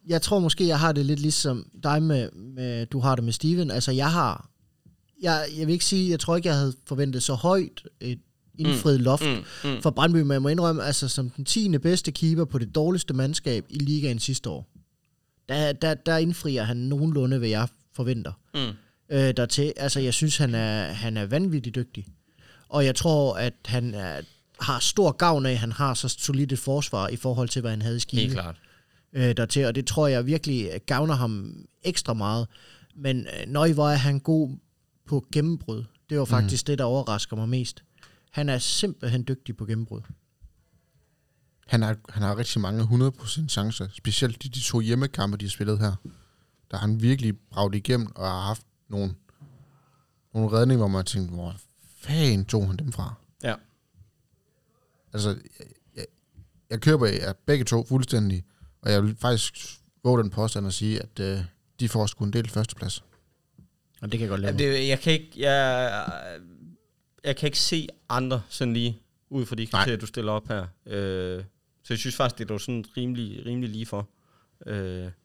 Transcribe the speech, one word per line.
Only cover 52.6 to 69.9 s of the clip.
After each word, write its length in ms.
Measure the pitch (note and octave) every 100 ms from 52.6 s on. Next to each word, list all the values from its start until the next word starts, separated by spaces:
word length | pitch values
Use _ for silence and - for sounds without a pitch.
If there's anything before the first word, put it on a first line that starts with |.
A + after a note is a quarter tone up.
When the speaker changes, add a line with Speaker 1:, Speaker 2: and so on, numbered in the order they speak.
| F#2+
Speaker 3:
han 100 | F#2
dem 160 | D3
fra?" 220 | - F#2 A2+ _ _
Speaker 2:
Ja. 120 | B2 A2 _ _ _ _ - _ _ _ _ _ _ _ _ _ _
Speaker 3:
Altså, 160 | G#2+ G#2
jeg, 380 | F#2+ - - - - _ -
jeg, 80 | - _ _ - - _ _
jeg 100 | A2
køber 260 | D3+ D#3 A2+
jer 260 | G2 G2+ G2 -
begge 180 | D3
to 200 | A#2+ A#2 A2+
fuldstændig, 580 | C3 B2+ A#2 G#2 F2+ - _ - _
og 100 | G#2
jeg 100 | G#2
vil 140 | G#2 A2
faktisk 600 | B2 A2+ - - - - _ _
våge 180 | B2 B2
den 80 | G#2
påstand 360 | G2+ A2 - G2
at 80 |
sige, 260 | F#2 G#2+ G#2+
at, 180 | - -
øh, 180 | F#2+ F#2+ F2 _ _ -
de 80 | A#2+
får 180 | A#2 G#2+
sgu 180 | -
en 80 | G#2
del 160 | A#2 A2+
førsteplads. 560 | G#2 A2+ - F#2 - _ _ _ _ _ _ - _ _ _
Speaker 1:
Og 100 | G#2+
det 60 | A2+
kan 20 |
jeg 80 | A2+
godt 120 | G2
leve 100 | G2
Speaker 2:
Ja, 40 | G2
Speaker 1:
med. 200 | C#3+ C3+
Speaker 2:
det, 100 | C3+
jeg 120 | C3
kan 120 | E3
ikke, 180 | D#3 - -
jeg, 680 | C#3 C#3 C3 B2+ B2+ G#2 C2+ - E2+ E2 F2 E2 E3 - _ _ _ _
jeg 120 | C#3+ C3+
kan 100 | D3
ikke 120 | -
se 300 | - E3 - - -
andre 340 | B2 B2+ B2+ -
sådan 260 | - B2
lige, 240 | A#2 A#2+ A2 _ _ _
ud 160 | C3+ A#2+
fra 100 | A2+
de 120 | A2+
Speaker 3:
Nej. 80 | G2+
Speaker 2:
kriterier, 140 | B2